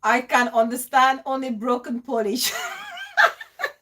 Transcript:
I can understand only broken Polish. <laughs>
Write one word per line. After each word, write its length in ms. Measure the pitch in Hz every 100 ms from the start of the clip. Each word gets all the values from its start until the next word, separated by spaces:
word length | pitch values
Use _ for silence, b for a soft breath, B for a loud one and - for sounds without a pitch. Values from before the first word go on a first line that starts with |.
I 200 | 220 240
can 260 | 247 269 240
understand 720 | 233 226 240 - 269 262 269 269
only 240 | 269 262
broken 500 | 226 240 247 247 240
Polish. 500 | - 233 214 240 - -
<laughs> 1160 | 719 762 831 719 784 762 784 - - _ 554 -